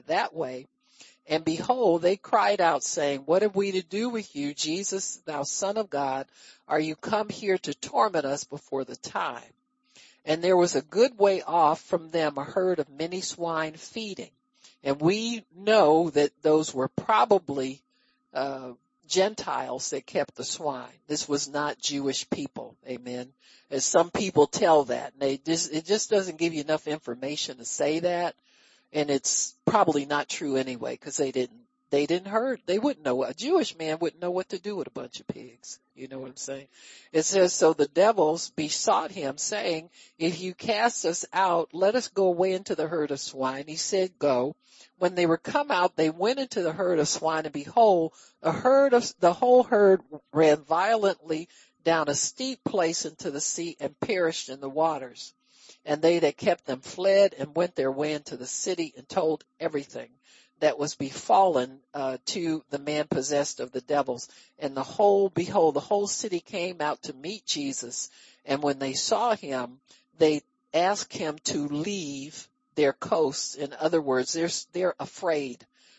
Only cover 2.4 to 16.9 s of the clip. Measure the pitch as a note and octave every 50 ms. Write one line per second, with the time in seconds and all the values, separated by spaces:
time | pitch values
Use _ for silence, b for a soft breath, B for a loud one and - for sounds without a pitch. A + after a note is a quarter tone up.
2.4 | G3+ G3+ G#3 F#3+ F3 E3 D3+ C3+ - - - E3+ D3 C#3+ C#3+ C3+ C3+ C#3+ E3+ F#3+
3.4 | G#3+ G#3 F#3+ G3 G3+ G3 F#3 F#3 F3+ _ F#3+ G#3 A#3 B3 A#3 A3 G3 - - C#3+
4.4 | C#3+ C#3+ D3 - - D3+ D#3+ F#3+ G3+ - F#3+ F#3+ - - - - _ - D3+ C#3+
5.4 | C#3 - - - G3 F#3+ G#3 A3 G#3+ G3 - C#3 C#3+ C3+ C3 C3+ C#3 b b b
6.4 | b b b b b - D3+ D#3 D#3 D#3 D#3 - - - A3 G#3 G#3+ G#3 - -
7.4 | G#3+ G3 F#3 F#3 - D#3 C#3+ - - - - - A3 G#3+ F3+ D#3+ C#3 C3+ C#3 C#3+
8.4 | - - C#3+ C#3+ - _ C3+ C3+ C3 - B2 - - - - - F3+ D3 B2 A#2
9.4 | - - _ _ _ _ _ _ b b b b b b b b b D3+ D#3 E3
10.4 | E3+ F#3 F#3 F3 F3 F3 - C3+ - _ - G3+ A#3+ C#4 A#3+ G#3 G3+ G3+ F#3+ F3
11.4 | - - D#3+ F3 D#3+ D3+ D#3+ - - - F#3+ E3+ E3 D#3+ D#3+ E3 D#3 D3+ D3 C#3
12.4 | C#3 C#3 - G3 F#3 F#3 F3+ D#3+ C#3 - C#3 C#3 D#3+ E3+ F3+ F#3 F3+ - - -
13.4 | E3+ E3 E3 D#3+ D#3+ D#3 D#3 D#3+ - - - A3+ A3 G#3 F#3+ - - - _ _
14.4 | _ _ b b b b b b - C#3 C#3 C#3+ D3+ E3+ G3+ G#3+ A3+ A#3 A#3+ A3
15.4 | - _ D#3+ F3+ G3 G#3+ A3 G#3+ F3 D3 D#3 D#3+ E3+ E3 C#3 D3 D3 C#3+ - _
16.4 | - D#3 D#3 D#3 D#3 - - C3 C3 C3